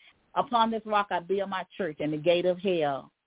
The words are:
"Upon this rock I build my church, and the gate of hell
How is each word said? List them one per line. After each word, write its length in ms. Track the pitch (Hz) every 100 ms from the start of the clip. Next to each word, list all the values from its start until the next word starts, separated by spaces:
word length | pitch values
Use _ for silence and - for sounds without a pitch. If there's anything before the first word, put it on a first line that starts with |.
| _ _ _ 180
"Upon 360 | 190 233 226
this 140 | 220 214
rock 220 | 208 202
I 80 | 180
build 300 | 170 196 196
my 160 | 190 175 -
church, 220 | 170 151
and 140 | 151
the 40 | 151
gate 280 | 165 175 180
of 140 | 180
hell 520 | 196 175 143 135 143 _